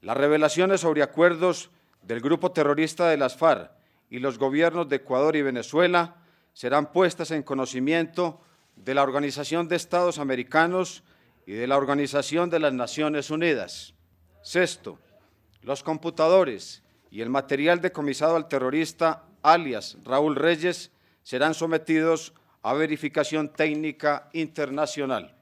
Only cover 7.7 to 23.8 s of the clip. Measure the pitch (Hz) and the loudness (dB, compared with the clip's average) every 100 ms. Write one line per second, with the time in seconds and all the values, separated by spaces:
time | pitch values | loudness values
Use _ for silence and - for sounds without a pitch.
7.7 | 127 131 165 160 165 180 160 _ _ _ | -4 0 0 -2 -2 -4 -4 _ _ _
8.7 | _ 101 139 135 135 143 135 143 165 170 | _ -2 0 2 0 -4 -6 -4 -4 -2
9.7 | 165 - 175 180 151 143 127 123 156 165 | -4 -2 0 0 -2 -4 -4 0 2 2
10.7 | 185 175 - _ _ _ _ - 101 123 | 0 -4 -8 _ _ _ _ -14 -8 0
11.7 | 135 139 143 139 143 131 156 175 165 151 | 0 2 0 0 -2 -2 -2 0 0 0
12.7 | 131 123 - 151 151 - 156 170 135 90 | -2 -6 -4 -2 -2 -4 -2 0 -2 -4
13.7 | - - _ _ _ _ _ - 170 180 | -12 -18 _ _ _ _ _ -6 0 0
14.7 | - - 85 _ _ _ _ _ _ 113 | -2 -14 -16 _ _ _ _ _ _ -8
15.7 | 135 - 156 165 165 160 190 165 104 - | -6 -4 -6 -6 0 4 6 4 -2 -12
16.7 | - _ _ _ 98 117 135 135 139 151 | -20 _ _ _ -10 -2 -2 0 0 2
17.7 | 175 175 175 147 131 151 170 156 139 127 | 2 0 -4 -4 0 2 0 0 -2 -2
18.7 | 147 160 - 165 156 - _ 147 170 156 | -2 -4 0 -2 -2 -10 _ 4 6 4
19.7 | 113 - - 104 131 151 139 156 165 175 | -6 -8 -16 -2 2 2 2 2 2 0
20.7 | 170 - _ _ _ - 131 147 156 165 | -4 -10 _ _ _ -8 0 0 2 0
21.7 | 160 160 160 160 160 160 _ _ _ 101 | -2 2 2 2 0 -2 _ _ _ -4
22.7 | 135 156 151 147 147 143 156 147 - 156 | -2 -2 -2 -4 -2 -2 -2 -4 -2 0
23.7 | 151 | 0